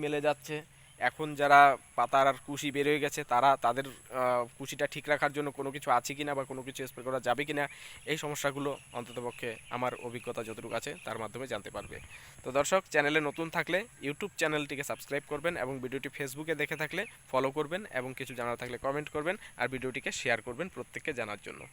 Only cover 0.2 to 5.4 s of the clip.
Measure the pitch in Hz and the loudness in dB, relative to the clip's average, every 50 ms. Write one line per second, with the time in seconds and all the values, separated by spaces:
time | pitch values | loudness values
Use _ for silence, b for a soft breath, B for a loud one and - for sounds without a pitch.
0.2 | 147 151 147 139 - - 151 151 151 - B B B B B - - 123 - - | 2 2 0 0 -4 -8 -8 -8 -8 -12 B B B B B -2 0 0 0 0
1.2 | 156 151 147 143 143 143 143 143 143 143 131 117 - - - - 120 117 - 139 | -4 -4 0 2 8 10 12 12 12 12 10 6 -2 -4 0 0 2 4 6 6
2.2 | 135 139 135 127 - - 147 135 147 147 127 143 143 143 151 151 139 143 - 151 | 6 6 4 2 -4 -8 -6 -4 -4 -2 0 2 2 4 4 2 2 0 -2 -4
3.2 | 147 - 123 120 127 139 139 131 - 117 120 127 135 139 120 - - - 120 131 | -2 2 4 6 8 8 6 6 4 2 2 2 -2 -4 -8 -14 -16 -8 -2 0
4.2 | 127 127 123 123 120 117 - - 139 127 - 135 147 139 - 151 - 147 147 135 | 2 4 4 2 2 -2 -6 -10 -10 -10 -4 -2 -2 -2 -2 -6 -6 -6 -2 0
5.2 | - 147 135 147 | -2 0 0 -2